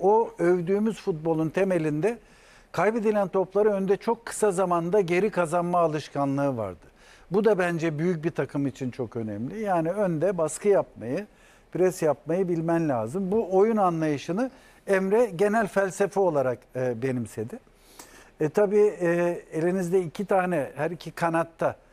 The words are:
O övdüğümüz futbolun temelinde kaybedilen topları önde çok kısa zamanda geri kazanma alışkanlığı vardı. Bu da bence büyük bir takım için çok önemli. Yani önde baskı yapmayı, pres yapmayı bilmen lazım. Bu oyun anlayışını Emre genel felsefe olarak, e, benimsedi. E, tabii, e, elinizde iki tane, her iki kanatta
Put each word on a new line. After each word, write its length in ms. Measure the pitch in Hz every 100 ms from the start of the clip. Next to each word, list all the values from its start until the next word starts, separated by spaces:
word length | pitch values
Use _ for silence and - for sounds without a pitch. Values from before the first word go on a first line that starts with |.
O 300 | 185 220 226 -
övdüğümüz 640 | 170 180 170 202 220 202
futbolun 480 | - 156 160 160 160
temelinde 720 | 180 196 175 156 151 196 240 - - - - _
kaybedilen 560 | - 190 233 214 208 196
topları 420 | 190 180 202 214
önde 260 | 196 190 196
çok 300 | - 226 -
kısa 240 | - 214
zamanda 500 | 180 190 170 170 208
geri 300 | 170 180 208
kazanma 480 | 180 170 175 175 175
alışkanlığı 800 | 165 151 - 143 139 139 139 123
vardı. 300 | 101 90 - _ - - -
Bu 140 | 185
da 140 | 220 190
bence 400 | 175 170 165 147
büyük 260 | 170 170
bir 60 | 160
takım 360 | - 139 143 139
için 240 | - 127
çok 260 | - 117 120
önemli. 440 | 110 104 127 208
Yani 300 | 208 175 160
önde 480 | 196 190 160 175 180
baskı 300 | 156 - 208
yapmayı, 580 | 190 143 - 110 156 208 _ - - _
pres 300 | 160 185 175
yapmayı 460 | 160 135 147 175 185
bilmen 400 | 170 165 165 160
lazım. 420 | 123 110 175 185
Bu 260 | 220 233 190
oyun 200 | 220 214
anlayışını 720 | 185 165 156 143 - 185 262 - - - -
Emre 400 | 196 190 214 240 170
genel 300 | 208 226 202
felsefe 540 | 196 196 - 196 196
olarak, 380 | 185 147 131 120 - 127
e, 260 | 127 113
benimsedi. 560 | 131 127 110 - 110 233 - _ _ - - - - -
E, 80 | 156
tabii, 460 | 208 202 208 208 170
e, 400 | 175 170 175 170 -
elinizde 480 | 160 170 190 170 190
iki 240 | 170 -
tane, 460 | 196 196 180 170 123
her 160 | 131 160
iki 200 | 175 165
kanatta 640 | - 170 165 165 - 151 - _